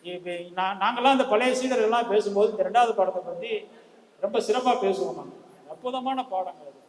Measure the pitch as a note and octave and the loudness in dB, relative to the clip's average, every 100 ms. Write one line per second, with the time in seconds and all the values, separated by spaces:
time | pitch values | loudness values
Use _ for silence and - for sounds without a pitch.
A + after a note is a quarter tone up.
0 | F3 F3+ F3+ F3 F3 F3+ F#3+ F#3+ G3+ A#3+ | -10 -10 -8 -10 -8 -4 -4 0 -2 2
1 | B3+ C4+ B3 G#3+ B3+ B3 B3+ B3 G#3+ A#3 | 4 4 4 2 2 0 0 0 2 2
2 | A#3 G#3 G3+ G3+ G#3 G3+ F#3 A3+ A#3+ G#3+ | 2 0 2 2 2 2 2 4 4 2
3 | F#3 F3+ F3+ E3+ A3+ G#3+ - - - - | 0 0 -8 -10 -6 -6 -8 -20 -20 -20
4 | _ _ G3+ A3+ A#3 F3 B3 - G3 F#3 | _ _ -2 0 2 2 2 2 2 0
5 | B2+ - - - - - - D#3 B3 C4 | -2 -6 -12 -18 -20 -20 -18 -8 -6 -4
6 | B3+ C4 B3+ F#3 F3+ E3+ D3 C3 | -4 -4 -4 -4 -6 -10 -20 -20